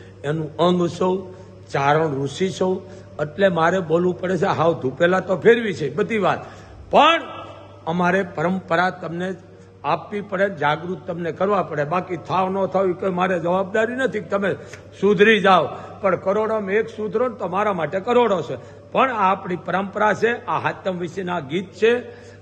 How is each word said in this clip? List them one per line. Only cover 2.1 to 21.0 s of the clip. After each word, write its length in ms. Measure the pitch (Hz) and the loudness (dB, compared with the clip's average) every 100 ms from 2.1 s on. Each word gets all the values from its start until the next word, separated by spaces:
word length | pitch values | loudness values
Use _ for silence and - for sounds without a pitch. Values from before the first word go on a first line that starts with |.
| 135 | -2
ઋષિ 280 | 139 - 190 | -4 -2 -4
છું, 320 | - 185 190 - - - - | 0 -2 -2 -6 -16 -14 -8
એટલે 260 | 151 - 196 | -6 2 2
મારે 320 | 165 165 190 | 4 2 2
બોલવું 400 | 160 170 180 180 | 2 2 2 0
પડે 160 | 180 180 | -2 0
છે. 80 | |
હાવ 360 | 190 139 160 139 | 0 2 2 2
ધૂપેલા 400 | 127 - 175 185 | -2 2 2 2
તો 160 | 180 175 | 0 2
ફેરવી 380 | 185 240 220 | 4 4 2
છે 200 | 160 139 | -4 -4
બધી 240 | 151 202 220 | -2 -2 0
વાત, 200 | 175 123 - - - - - | 0 0 -6 -18 -20 -20 2
પણ 320 | 202 294 330 - - - - - - 160 | 6 6 4 -2 -12 -16 -18 -20 -10 -4
અમારે 360 | 175 175 190 | 0 2 2
પરંપરા 680 | 190 - 170 185 - 165 185 | 0 -2 -2 -2 0 0 0
તમને 440 | 185 165 170 185 190 - - - - | -2 -8 -6 -6 -8 -16 -20 -20 -8
આપવી 360 | 143 151 - 104 | -4 -4 -4 -8
પડે, 300 | 101 185 202 | -4 0 0
જાગૃત 560 | 165 147 156 175 185 - | 0 0 0 -4 -8 -8
તમને 260 | 170 165 | -6 -6
કરવા 300 | 147 196 202 | -2 2 2
પડે. 220 | 160 151 | 0 -2
બાકી 320 | 143 180 180 170 | -2 -2 -4 -8
થાવ 320 | - 175 185 | -2 0 0
ન 180 | 196 185 | 0 0
થાવ 240 | 185 196 | 2 0
એ 20 | |
કોઈ 180 | 170 196 | 0 -2
મારે 280 | 180 185 180 | 0 0 0
જવાબદારી 580 | 165 185 185 220 226 247 | 0 0 0 0 0 0
નથી 240 | 254 208 | -2 -2
કે 80 | 160 | -4
તમે 280 | 196 196 - - - - - | -2 -2 -4 -10 -18 -20 0
સુધરી 400 | 196 185 208 214 | 2 6 6 6
જાઓ, 280 | 190 180 139 - - - | 6 6 4 -4 -14 -4
પણ 160 | 196 180 | 0 0
કરોડોમાં 540 | 190 208 220 220 196 | 0 0 0 -2 0
એક 180 | 208 220 | 0 -2
સુધરો 400 | - 214 214 254 | -6 -4 -2 -2
ને 80 | 208 | -2
તો 120 | 190 | -4
મારા 240 | 185 214 | 0 0
માટે 280 | 180 151 190 | 0 -2 -2
કરોડો 420 | 190 240 233 180 | 2 4 4 2
છે. 500 | 139 127 - - - | -2 -8 -12 -20 -2
પણ 180 | 202 262 | 0 2
આ 220 | 226 185 | 2 2
આપણી 240 | 196 185 180 | 2 -2 -6
પરંપરા 560 | - 180 196 202 214 | -2 -2 -2 0 2
છે, 320 | - 226 240 | 2 0 0
આ 140 | - 147 | -4 -2
હાતમ 400 | 156 165 196 | -2 -4 -6
વિશેના 420 | 180 | -4